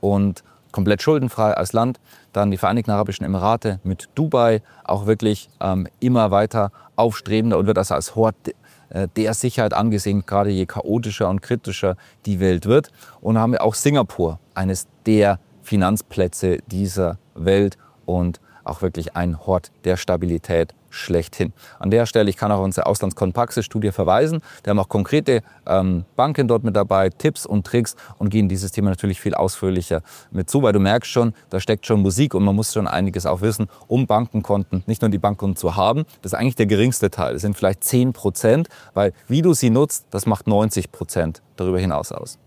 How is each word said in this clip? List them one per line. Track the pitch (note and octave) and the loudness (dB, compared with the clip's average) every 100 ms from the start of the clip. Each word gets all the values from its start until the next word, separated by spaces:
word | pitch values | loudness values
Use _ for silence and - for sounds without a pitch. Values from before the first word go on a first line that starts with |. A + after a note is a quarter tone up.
und | G2+ G2+ G2+ F2+ _ _ _ | 0 2 0 -2 _ _ _
komplett | - G2 G#2 | -4 0 2
schuldenfrei | - D#3 C3 - G#2+ G2+ | 2 2 0 0 0 2
als | F#2 | 0
Land. | A2+ A#2+ B2+ _ - _ | 0 0 -2 _ -20 _
Dann | G2+ G2+ | -2 0
die | F#2+ | 2
Vereinigten | G2+ A#2 A2+ | 0 0 0
Arabischen | G#2 G#2 F#2+ D2+ | 0 0 -4 -4
Emirate | F#2+ G2 A#2 A2+ F#2+ | 0 2 0 -2 -4
mit | F#2 F#2 - | -4 -6 -6
Dubai, | - D#3 C3+ A#2 A2 - - | -4 0 2 4 2 -2 -18
auch | - G2+ G#2 | -6 -4 0
wirklich, | A2 A2 G#2 - _ | 0 0 -2 -6 _
ähm, | F#2+ F#2 F2 _ | -2 -2 -4 _
immer | B2 B2 A2 | 0 2 4
weiter | G2 G#2+ A2+ G2+ - - - | 4 2 0 -2 -4 -14 0
aufstrebender | A#2 G#2 - G#2+ A2+ F2+ | 0 0 -2 0 2 2
und | G2 | 2
wird | F#2 | 0
also | G2+ D2+ | 0 -2
als | - - | -4 0
Hort, | A2 G#2+ - - _ _ _ | 0 0 -12 -14 _ _ _
äh, | - F#2+ - | -6 -4 -2
der | G#2+ | -2
Sicherheit | A2 B2+ - A2 | 0 -4 0 0
angesehen, | - A2 G#2 G2+ G2+ - | 2 0 0 0 -2 0
gerade | G2 G2+ | 0 0
je | F#2+ F#2 | 0 -2
chaotischer | - - A2+ A2+ G#2 G2 | -6 -2 -2 -2 -2 -2
und | F#2+ | -2
kritischer | - - - F#2+ G2 F#2 - _ - | -2 -6 -4 -4 -2 -4 -10 _ -6
die | F#2+ | 0
Welt | F#2+ F2+ G2 | 2 2 4
wird. | C3 D3+ _ - - | 2 2 _ -20 -10
Und | - A2+ | 0 2
haben | A2+ | 2
wir | B2 | 2
auch | A2 | 0
Singapur, | G#2+ C#3+ D3 A2 - E2+ D#2+ _ | 0 2 2 0 -2 -4 -4 _
eines | - F#2+ F#2 - _ - | -6 -4 -4 -8 _ 2
der | A2 G2+ F#2+ _ _ | 4 4 2 _ _
Finanzplätze | - G#2 F#2 G#2+ - - F2+ - F#2 E2+ - | -4 0 2 0 -4 -2 -2 -2 -2 -2 -4
dieser | F#2 G2 F#2 F2+ F#2 _ | -6 -4 -2 -4 -4 _
Welt | - E2 G2 G2+ - _ _ - | -6 0 2 2 -2 _ _ -4
und | F2+ F2 E2 _ - - | -2 -2 -4 _ -16 -12
auch | - | -6
wirklich | F#2 E2+ E2 - | -6 -6 -8 -4
ein | F2 D#2+ - | -4 -4 -2
Hort | F#2 - _ | -2 -2 _
der | - F2+ | -2 -2
Stabilität | - F2+ F2 E2+ - E2+ E2 - _ | 0 -2 -2 -4 0 0 0 -6 _
schlechthin. | - - E2+ D#2+ - F2+ - - - | -16 -2 -2 -2 -4 -6 -6 -20 -8
An | F#2+ | 0
der | A2 A#2 | 2 2
Stelle, | A2+ G#2 | 2 2
ich | F#2+ | 0
kann | G#2 | 0
auch | G#2 | 0
unsere | F#2+ F#2 - | 0 0 0
Auslandskonpaxe-Studie | G2+ G2 - F#2+ F2+ A#2+ - G#2+ A2+ G#2 | 0 -2 -2 -2 0 -2 -2 -4 -4 -4
verweisen. | - F2 G2 D#3 D#3+ - - | 0 2 4 2 -2 -8 -14
Wir | - | -2
haben | G#2 | 0
auch | F#2+ | 0
konkrete, | G#2+ F#2+ D3 D3 B2 - _ - | -2 0 0 2 0 -2 _ 0
ähm, | F#2 F#2+ F2+ F2 - | 0 2 -2 -4 -2
Banken | C3+ D3+ B2+ | 0 2 2
dort | A#2 | 2
mit | A2+ G#2 | 2 0
dabei, | G2+ G2 F#2+ | 2 2 2
Tipps | - D3+ - - | 0 -2 -2 -4
und | G2+ F#2 | -4 0
Tricks | A#2+ A2+ - - - | -2 -2 -8 -18 -6
und | G#2 | -2
gehen | G#2 G2 | 0 0
dieses | F#2 F#2+ | 0 -4
Thema | - G2+ | -2 -2
natürlich | F#2 G2+ F#2 | 0 -2 -2
viel | - - | -4 0
ausführlicher | F#2 - F#2+ F#2 F2 D#2+ - - - | -2 -2 -2 -2 -2 -4 -6 -20 -10
mit | - F2 | -6 -2
zu, | C#3+ | 2
weil | B2+ | 2
du | G2+ | 4
merkst | F#2+ A2+ - | 4 2 0
schon, | - A#2 - _ | 0 0 -2 _
da | F#2+ | -6
steckt | - G#2+ - | -2 -2 0
schon | A2 | 2
Musik | G2 F#2 C#3+ | 2 2 0
und | F#2 | 2
man | G2+ G2 | 2 2
muss | A2 | 0
schon | A2 G2 | -2 -2
einiges | E2 G2 F#2 E2+ | -2 -2 -2 -2
auch | F2+ | 0
wissen, | G#2 G#2 A2+ - - | -2 -2 -6 -8 -4
um | A#2+ C3 | -2 2
Bankenkonten, | G#2+ A#2+ G#2+ - G2+ G2 F#2+ F#2 | 0 0 -4 -2 -2 0 -4 -4
nicht | A2 | 0
nur | A2+ | 0
die | G2 | 0
Bankkonten | G2+ G2+ G2+ F#2 | -2 -2 -4 -2
zu | F2+ F2 | -2 0
haben. | G2 B2 D#3+ - | 2 2 -4 -10
Das | F#2+ | -8
ist | F2+ | -2
eigentlich | B2 B2 | -2 0
der | G#2+ | 2
geringste | G2+ A#2+ A#2+ G2+ | 4 2 2 -2
Teil. | - D2 | 0 -4
Das | B1+ | -2
sind | G2+ G2+ | -4 0
vielleicht | F#2+ G2 | 0 0
zehn | - B2 B2+ | 0 2 0
Prozent, | A#2+ G2+ - A2+ C3 E3+ - - - | 0 -4 0 2 2 0 -10 -8 0
weil | G2+ - _ | 0 -2 _
wie | C3 | 0
du | E3+ | 2
sie | D#3 B2+ | 4 4
nutzt, | A2+ C#3+ - _ | 4 2 -2 _
das | G2 G2 | -6 -2
macht | G2+ - | -2 0
neunzig | G#2 G#2+ G#2 F2+ | 2 2 -2 -6
Prozent | - - - E2 E2 _ - | -10 -8 -4 -4 -4 _ -8
darüber | F#2 F#2 | -2 0
hinaus | F#2 D2 - | 0 -2 -6
aus. | G1+ - - | -12 -14 -18